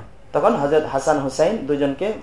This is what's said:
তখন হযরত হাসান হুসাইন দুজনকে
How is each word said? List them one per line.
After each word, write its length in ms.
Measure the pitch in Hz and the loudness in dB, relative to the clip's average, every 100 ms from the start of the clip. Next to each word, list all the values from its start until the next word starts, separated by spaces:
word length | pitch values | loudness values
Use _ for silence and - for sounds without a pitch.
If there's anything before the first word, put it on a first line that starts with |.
| - - - | -10 -20 -6
তখন 220 | 147 185 | 0 2
হযরত 300 | 214 139 156 156 | 2 2 2 2
হাসান 260 | 135 160 147 | -2 0 0
হুসাইন 380 | 135 135 165 220 | 0 0 0 0
দুজনকে 560 | 139 143 143 135 196 214 | -2 0 0 -2 -4 -4